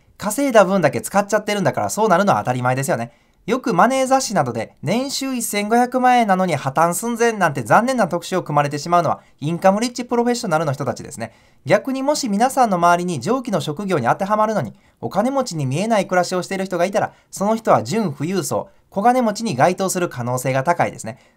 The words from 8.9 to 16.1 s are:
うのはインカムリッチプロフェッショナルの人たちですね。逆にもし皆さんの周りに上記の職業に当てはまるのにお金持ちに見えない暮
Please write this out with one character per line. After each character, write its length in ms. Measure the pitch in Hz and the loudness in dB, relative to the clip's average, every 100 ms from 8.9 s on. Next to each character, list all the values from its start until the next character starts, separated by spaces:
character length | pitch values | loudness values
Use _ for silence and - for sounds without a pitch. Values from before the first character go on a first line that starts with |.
| 175 | 2
う 20 | |
の 60 | 165 | 2
は 120 | - _ - | -2 _ -8
イ 100 | 147 | -6
ン 80 | 170 | 2
カ 140 | 190 | 2
ム 80 | 202 | 2
リ 80 | 247 | -2
ッ 20 | |
チ 140 | 247 247 | -6 -4
プ 100 | 240 | 0
ロ 80 | |
フ 60 | 240 | 0
ェ 20 | |
ッ 40 | 240 | -2
シ 100 | 214 | 0
ョ 20 | |
ナ 100 | 156 | -2
ル 40 | |
の 80 | 165 | 0
人 140 | 131 123 | -4 -4
た 80 | |
ち 100 | 104 | -6
で 80 | - | -10
す 80 | - | -12
ね。 140 | - _ _ _ 139 | -12 _ _ _ 0
逆 260 | 196 254 | 0 2
に 120 | 269 | -4
も 120 | 269 294 | -2 -2
し 140 | 240 | 0
皆 220 | 196 254 | 0 2
さ 140 | 269 233 | 2 2
ん 40 | |
の 80 | 180 | 4
周 220 | 175 175 | 4 4
り 60 | 180 | 0
に 140 | 156 | -4
上 220 | 131 262 | -2 -4
記 100 | 247 | -2
の 80 | 185 | -4
職 260 | 147 147 202 | -4 -6 -2
業 140 | 165 | 0
に 60 | 120 | 2
当 100 | - | 0
て 80 | |
は 140 | 196 214 | 0 0
ま 100 | 214 | 0
る 60 | |
の 80 | 208 | 0
に 120 | 143 - _ - | -4 -8 _ -12
お 80 | 117 | -6
金 200 | 185 247 | -2 0
持 140 | 277 | 0
ち 120 | 254 160 | -4 -4
に 80 | 131 | -2
見 120 | 143 | -2
え 80 | 220 | 0
な 120 | 220 | 0
い 80 | |
暮 100 | 180 | 2